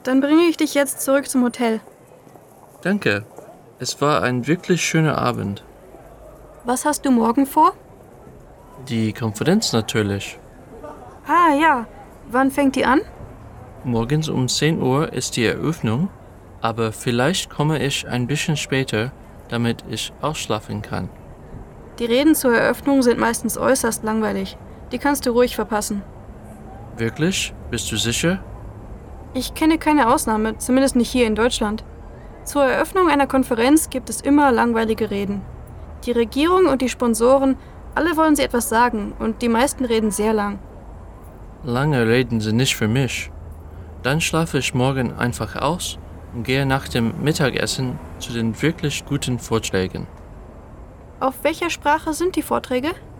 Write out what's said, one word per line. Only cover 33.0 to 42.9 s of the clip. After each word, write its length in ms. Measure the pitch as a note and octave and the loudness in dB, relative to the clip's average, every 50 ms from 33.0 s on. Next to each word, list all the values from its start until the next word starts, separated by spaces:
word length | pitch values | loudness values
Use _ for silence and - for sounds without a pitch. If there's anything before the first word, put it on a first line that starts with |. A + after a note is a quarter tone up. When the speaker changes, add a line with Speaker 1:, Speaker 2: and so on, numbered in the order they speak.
| F#4 E4 | 4 4
Speaker 1:
einer 180 | C#4+ C#4+ C#4 | 4 4 2
Konferenz 640 | C4+ - C4+ B3+ - B3+ A3+ A#3 C4 D4 D#4+ - - | 2 2 0 2 2 2 2 4 6 6 4 4 2
gibt 180 | - C4 B3+ - | -6 -8 -8 -6
es 120 | A3 - | -8 -4
immer 320 | - C4+ C#4+ D4 D4 C#4 | 0 4 4 6 6 6
langweilige 580 | A#3+ A3 A#3 A#3+ A#3 A3+ A3+ A3 A3 G#3+ A3+ G#3 | 6 4 4 2 2 0 2 0 0 -2 -2 -2
Reden. 320 | G3+ G3+ G3+ F#3+ G3+ G3+ - - - - - - - - - - - - - | -2 -4 -4 -4 -4 -6 -8 -12 -14 -16 -16 -16 -16 -16 -16 -16 -16 -10 -4
Die 80 | A#3+ | -2
Regierung 540 | A#3+ A#3+ A#3 A3 - C4+ D4 E4+ F#4 F#4 F#4 | 0 0 0 0 2 2 2 4 6 6 6
und 140 | D4+ C4+ A#3+ | 6 4 2
die 80 | C4 A#3+ | 0 -2
Sponsoren, 680 | - - B3 A#3+ A3+ - A3+ B3 C4 C#4 C#4 C4+ C4 - - - - - - - - | -2 0 0 0 2 2 4 6 6 6 6 4 0 0 -4 -18 -20 -18 -14 -6 -2
alle 200 | - D4 E4+ E4+ | 0 0 2 2
wollen 200 | D4+ D#4+ D#4 D4+ | 4 4 4 4
sie 60 | - | 4
etwas 260 | B3 B3 - A#3+ A3+ - | 2 0 0 -2 0 2
sagen 460 | A#3 A3 A#3+ B3 A#3+ G#3+ G3+ G#3 - - | 4 4 4 4 2 -2 -6 -6 -6 -4
und 240 | A3+ A3 G#3+ - | -4 -4 -2 0
die 60 | A#3+ A#3 | 0 2
meisten 360 | A3+ A3+ B3+ C#4+ - - C4 | 4 4 2 2 0 -2 -2
reden 280 | A#3 A#3 A3 A3 G#3+ | 0 0 2 2 0
sehr 200 | G3 - G#3 A3 | 0 0 0 2
lang. 280 | A3 G#3+ G3+ G3+ G3+ G3 - - - - - - - - - - - - - - - - - - - - | 2 0 0 -2 -6 -8 -12 -16 -18 -18 -18 -18 -18 -18 -18 -18 -18 -18 -18 -18 -18 -18 -18 -18 -16 -10
Speaker 2:
Lange 460 | - C#3+ A#2+ B2 C#3 D#3 D3 B2 A#2 A2+ | -6 -2 0 0 2 2 4 4 4 4
Reden 320 | A#2 B2+ C3 A#2 A#2 A2+ | 4 4 4 2 0 -2
sind 160 | G#2+ G#2+ G#2+ | 0 2 2
nicht 180 | A#2 C3 C3 - | 2 2 2 0
für 140 | - A2+ | 0 0
mich. 420 | G#2 | 2